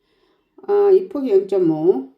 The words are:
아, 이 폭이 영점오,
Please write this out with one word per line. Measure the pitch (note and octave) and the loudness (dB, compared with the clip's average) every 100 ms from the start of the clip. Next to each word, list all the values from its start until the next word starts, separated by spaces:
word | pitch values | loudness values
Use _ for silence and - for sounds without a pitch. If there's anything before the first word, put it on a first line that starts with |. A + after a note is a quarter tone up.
| _ _ _ _ _ _ | _ _ _ _ _ _
아, | - G4+ G3+ | -2 0 4
이 | F#3+ F#3+ | 2 0
폭이 | C#4+ C4 | -8 0
영점오, | F#3+ F#3+ G3 E3+ D#3 E3 B3 - | 0 0 -2 -2 0 0 -2 -6